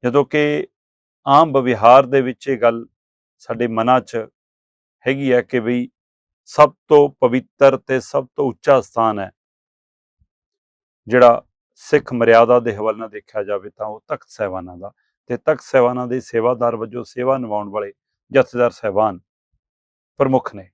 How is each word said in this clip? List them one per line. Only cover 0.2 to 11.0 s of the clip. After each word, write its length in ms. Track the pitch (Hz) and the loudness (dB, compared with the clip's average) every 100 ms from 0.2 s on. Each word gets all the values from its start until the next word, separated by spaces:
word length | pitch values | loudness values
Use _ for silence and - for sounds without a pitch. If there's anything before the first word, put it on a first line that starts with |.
ਕਿ 420 | 143 151 147 147 147 _ _ _ _ _ - | -2 -2 -4 -4 -8 _ _ _ _ _ 0
ਆਮ 260 | 139 160 | 2 4
ਵਿਵਹਾਰ 540 | 139 123 113 110 127 131 | 0 -2 2 6 6 6
ਦੇ 140 | 135 | 0
ਵਿੱਚ 280 | 127 123 - | -2 -6 -8
ਇਹ 100 | 127 | -2
ਗੱਲ 260 | 117 117 117 _ _ _ _ _ | -2 -2 -10 _ _ _ _ _
ਸਾਡੇ 280 | _ 117 120 | _ -6 -6
ਮਨਾਂ 320 | 113 113 127 | -2 0 0
'ਚ 160 | 107 120 107 _ _ _ _ _ _ _ | -2 -12 -12 _ _ _ _ _ _ _
ਹੈਗੀ 280 | - 139 139 | -6 -4 -2
ਹੈ 80 | 123 | -2
ਕਿ 180 | 117 127 | -2 -6
ਬਈ 280 | 113 123 123 _ _ _ _ _ _ | -4 -6 -6 _ _ _ _ _ _
ਸਭ 220 | - 147 _ _ | 2 2 _ _
ਤੋਂ 200 | 151 143 139 | 4 4 0
ਪਵਿੱਤਰ 560 | 127 123 - _ 139 135 | -2 -2 -6 _ 2 2
ਤੇ 200 | _ 131 | _ -6
ਸਭ 260 | - 143 131 - | -4 -8 -8 -6
ਤੋਂ 100 | 143 | -6
ਉੱਚਾ 320 | 113 - 135 | -6 0 0
ਸਥਾਨ 380 | 110 - 113 104 | 0 -4 -2 -4
ਹੈ 120 | 95 _ _ _ _ _ _ _ _ _ _ _ _ _ _ _ _ _ | -10 _ _ _ _ _ _ _ _ _ _ _ _ _ _ _ _ _